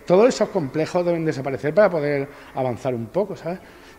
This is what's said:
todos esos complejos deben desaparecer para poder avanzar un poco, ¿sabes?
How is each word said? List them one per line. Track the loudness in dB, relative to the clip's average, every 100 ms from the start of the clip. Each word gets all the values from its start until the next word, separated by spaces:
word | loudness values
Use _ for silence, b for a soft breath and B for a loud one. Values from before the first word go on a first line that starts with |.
| 2
todos | 6 6
esos | 4 -2
complejos | -2 -2 -2 -2 0 0
deben | 0
desaparecer | -2 -2 -4 -4 0
para | 4 4
poder | 2 0 -2 -4 B B -4
avanzar | -4 -2 -4 -4
un | -2
poco, | -2 -2 -4
¿sabes? | -8 -8 B B B